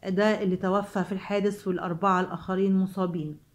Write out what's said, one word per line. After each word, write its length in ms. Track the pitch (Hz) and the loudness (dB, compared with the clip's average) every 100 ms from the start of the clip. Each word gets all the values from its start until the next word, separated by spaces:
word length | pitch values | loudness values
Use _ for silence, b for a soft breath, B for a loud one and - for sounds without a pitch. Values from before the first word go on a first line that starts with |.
| 196 | -2
ده 340 | 185 214 214 | 2 2 2
اللي 140 | 196 185 | 0 0
توفى 480 | 190 196 202 - | 2 0 0 -4
في 80 | 180 | -2
الحادث، 560 | 190 - 202 202 202 - | -4 -2 0 0 -2 -4
والأربعة 520 | 180 175 165 196 185 | -4 -2 0 2 2
الآخرين 560 | 185 175 - 190 196 190 | 0 -4 -4 0 4 4
مصابين. 760 | 185 190 185 175 156 151 _ | 2 0 -2 -2 -6 -8 _